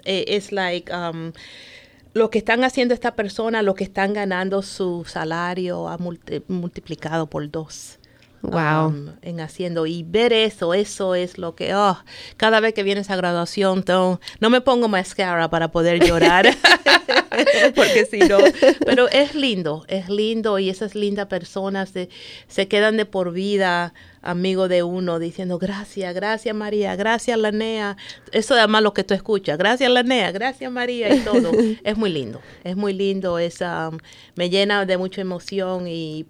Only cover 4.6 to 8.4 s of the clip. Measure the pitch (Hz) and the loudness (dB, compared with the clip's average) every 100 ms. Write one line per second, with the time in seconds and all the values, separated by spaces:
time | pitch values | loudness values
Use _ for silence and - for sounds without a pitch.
4.6 | 196 - 185 175 165 170 160 165 175 180 | -6 -6 -4 -4 -8 -8 -6 -4 -4 -4
5.6 | 180 175 170 170 175 170 - 147 - 185 | -6 -6 -6 -8 -8 -10 -10 -10 -6 -6
6.6 | 175 - - 156 156 165 151 156 147 160 | -6 -10 -12 -10 -6 -4 -4 -6 -8 -8
7.6 | 151 - - - _ _ _ _ | -10 -14 -20 -20 _ _ _ _